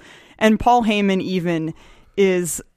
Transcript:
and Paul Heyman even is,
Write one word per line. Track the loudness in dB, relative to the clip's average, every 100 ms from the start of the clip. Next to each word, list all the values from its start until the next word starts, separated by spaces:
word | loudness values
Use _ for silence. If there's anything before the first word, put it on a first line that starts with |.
| -20 -20 -20 0
and | 2 2
Paul | 2 2
Heyman | 2 0 0 0
even | -2 -4 -2 -4 -4 -10 -20 -20 _ 0
is, | 0 0 -4 -8 -14